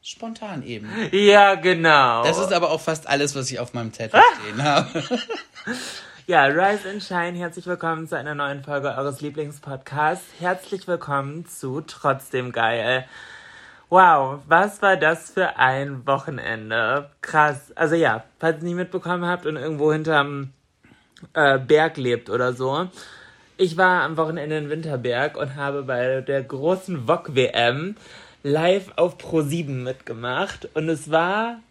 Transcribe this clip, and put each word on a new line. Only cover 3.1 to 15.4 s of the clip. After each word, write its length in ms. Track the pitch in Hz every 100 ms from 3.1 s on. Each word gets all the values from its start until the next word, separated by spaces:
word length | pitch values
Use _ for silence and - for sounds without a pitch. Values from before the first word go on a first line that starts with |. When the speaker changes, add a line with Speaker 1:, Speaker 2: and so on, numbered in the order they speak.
| 143 143 139
Speaker 1:
was 160 | 127
ich 80 | 127
auf 140 | 120
meinem 200 | 120 113
Zettel 260 | - 113 220
Speaker 2:
Ah. 160 | 466 -
Speaker 1:
stehen 220 | - 107
habe. 400 | 139 143 - - -
<laughs> 100 | 247 - 440 - - - 247 - - - - -
Speaker 2:
Ja, 160 | 170
Rise 460 | 139 151 190 208 196
and 120 | 208
Shine, 360 | - 180 170 175
herzlich 280 | 175 165 180
willkommen 380 | 175 165 160 160
zu 120 | 160
einer 180 | 143 147
neuen 260 | 143 139
Folge 320 | 139 143 139 123
eures 240 | 139 139
Lieblingspodcasts. 1040 | 147 143 147 143 - 135 - 139 151 180 - -
Herzlich 460 | 175 185 - 196 190
willkommen 600 | 175 147 143 139 151 175
zu 320 | - 135 135
Trotzdem 720 | 160 - 147 131 - 127 127
Geil. 540 | 117 113 117 110 131 131 - - - - - - - _
Wow, 500 | 180 185 156 135 139 139
was 360 | 165 202 208
war 160 | 202 185
das 320 | 156 165 -
für 240 | -